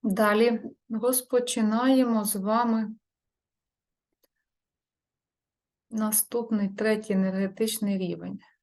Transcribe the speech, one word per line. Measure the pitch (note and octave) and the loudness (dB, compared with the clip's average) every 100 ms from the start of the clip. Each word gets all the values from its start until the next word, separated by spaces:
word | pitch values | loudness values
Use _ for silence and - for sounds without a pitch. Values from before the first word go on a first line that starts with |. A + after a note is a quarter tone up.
Далі | A3+ F#3+ G#3+ G#3 A#3 A3+ - - _ | -2 2 2 4 4 2 -6 -18 _
розпочинаємо | A3+ A#3+ C4 - B3 B3 - G#3+ A3 C4 C4+ B3 A3+ | -4 -2 -2 0 -2 0 0 0 2 4 4 4 0
з | G#3 G#3 | -2 -4
вами | G3 A3 A#3+ A3 G#3+ - _ _ _ _ _ _ _ _ _ _ _ _ _ _ _ _ _ _ _ _ _ _ _ _ _ _ _ _ _ | 0 0 2 0 -2 -8 _ _ _ _ _ _ _ _ _ _ _ _ _ _ _ _ _ _ _ _ _ _ _ _ _ _ _ _ _
наступний | A3 G#3+ G#3+ - A#3 A3+ A3 G3+ | -4 0 0 -2 -4 -2 0 0
третій | G3 G#3+ G#3+ G#3+ | 0 0 0 0
енергетичний | G3 F#3+ F#3 G3 F#3+ A3 - G3+ G3 | 0 0 0 -4 -2 -4 -2 -2 -2
рівень. | F#3 E3+ F3+ G3 _ _ | -2 -6 -8 -12 _ _